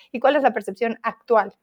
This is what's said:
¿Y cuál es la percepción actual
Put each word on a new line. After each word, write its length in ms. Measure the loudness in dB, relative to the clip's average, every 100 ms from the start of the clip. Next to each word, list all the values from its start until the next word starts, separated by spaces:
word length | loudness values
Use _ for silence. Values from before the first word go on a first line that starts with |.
| _
¿Y 80 | -2
cuál 160 | 2 2
es 60 |
la 100 | 2
percepción 460 | 0 -8 -6 -6 -4
actual 500 | -8 -10 0 0 0 _